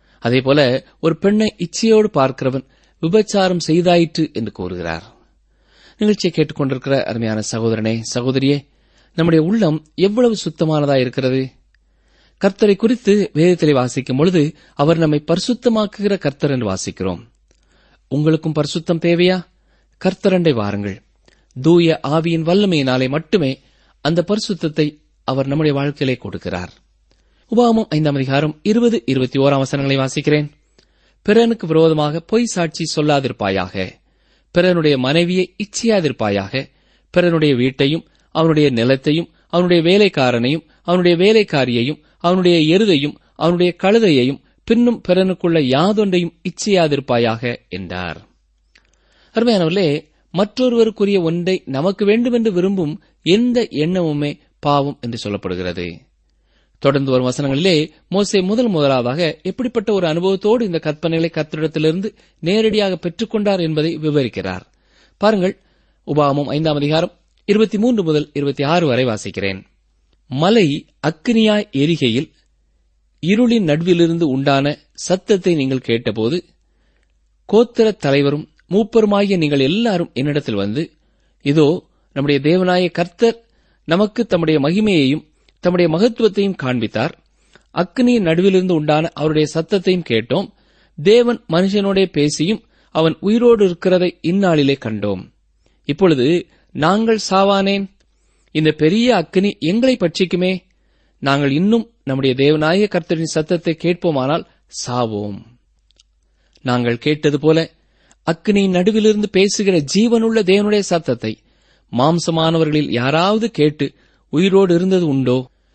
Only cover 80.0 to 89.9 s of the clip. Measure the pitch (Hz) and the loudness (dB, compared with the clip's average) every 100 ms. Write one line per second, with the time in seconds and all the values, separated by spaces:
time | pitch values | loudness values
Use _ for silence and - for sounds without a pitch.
80 | 170 - 143 147 139 107 101 117 170 _ | -4 -4 -4 -2 -4 -4 -4 -4 -8 _
81 | _ _ _ _ 139 151 143 160 - _ | _ _ _ _ -2 2 2 0 -6 _
82 | _ - 143 143 143 180 180 180 180 170 | _ -6 -2 0 2 2 2 0 0 -2
83 | 175 - 233 226 _ _ _ _ - 165 | -6 0 0 0 _ _ _ _ -2 0
84 | 208 - 233 180 165 156 139 180 214 175 | 0 -2 -2 -2 2 2 2 0 2 2
85 | 135 151 - _ _ _ 180 180 170 160 | 2 0 -6 _ _ _ -2 2 2 2
86 | 233 226 226 196 196 185 131 123 110 117 | 0 2 0 0 -2 -2 -4 -4 -2 -2
87 | 135 - _ _ _ _ _ - 180 - | -4 -6 _ _ _ _ _ -6 -4 0
88 | 247 240 175 165 196 190 185 170 151 151 | 2 2 2 2 2 2 2 0 0 0
89 | 160 - 151 151 151 160 160 202 185 | 0 -2 -2 0 -2 -2 -2 -2 0